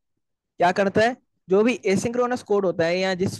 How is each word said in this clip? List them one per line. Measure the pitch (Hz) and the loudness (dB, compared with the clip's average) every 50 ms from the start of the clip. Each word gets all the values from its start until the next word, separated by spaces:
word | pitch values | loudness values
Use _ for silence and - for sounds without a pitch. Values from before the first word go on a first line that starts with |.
| _ _ _ _ _ _ _ _ _ _ _ - | _ _ _ _ _ _ _ _ _ _ _ 0
क्या | 170 175 | 0 2
करता | 185 208 196 196 - 208 | 2 2 0 0 2 2
है, | 220 240 254 - _ _ _ _ _ | 2 2 0 -4 _ _ _ _ _
जो | 175 185 202 220 | 0 2 2 4
भी | 254 226 - - | 2 0 0 0
asynchronous | 190 196 196 - 233 233 247 247 240 247 240 - | 0 0 0 -2 -2 -2 -2 -2 -2 -2 -6 -2
code | - 202 202 196 | -2 -2 0 0
होता | 175 165 190 160 | -2 -2 0 -2
है | 165 180 185 | 0 0 0
या | 190 190 185 | -2 -2 -2
जिस | 175 196 202 - | -2 -2 -4 -4